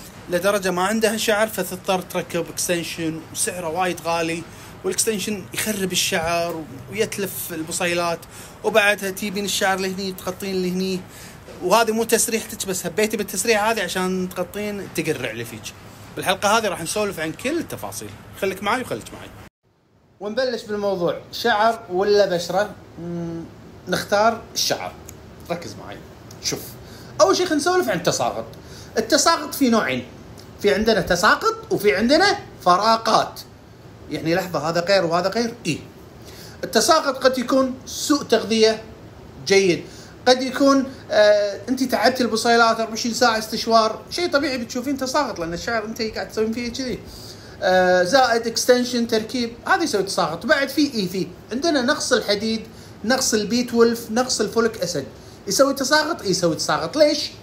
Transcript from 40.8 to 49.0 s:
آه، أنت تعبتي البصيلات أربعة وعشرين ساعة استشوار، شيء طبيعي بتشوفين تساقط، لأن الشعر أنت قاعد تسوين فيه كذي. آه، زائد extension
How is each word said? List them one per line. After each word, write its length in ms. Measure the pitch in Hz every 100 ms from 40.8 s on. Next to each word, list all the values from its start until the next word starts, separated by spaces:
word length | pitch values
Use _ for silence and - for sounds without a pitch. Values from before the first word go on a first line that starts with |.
| 254 - -
آه، 480 | 214 208 208 202 196 -
أنت 140 | 262
تعبتي 400 | 254 208 220 -
البصيلات 560 | 240 220 240 233 233 226
أربعة 100 | 220
وعشرين 260 | 220 247 220
ساعة 220 | 240 220
استشوار، 640 | 220 226 233 226 220 220 -
شيء 180 | - 349
طبيعي 280 | 285 294 254
بتشوفين 400 | 233 254 254 277
تساقط، 420 | 262 302 262 175
لأن 140 | 165
الشعر 320 | 170 240 233 214
أنت 160 | 220
قاعد 280 | 220 214 175
تسوين 240 | - 220
فيه 200 | 226 240
كذي. 260 | 240 254 196 - - - - - -
آه، 400 | 190 185 180 180
زائد 440 | 175 262 247 233 233
extension 600 | 226 - 247 247 247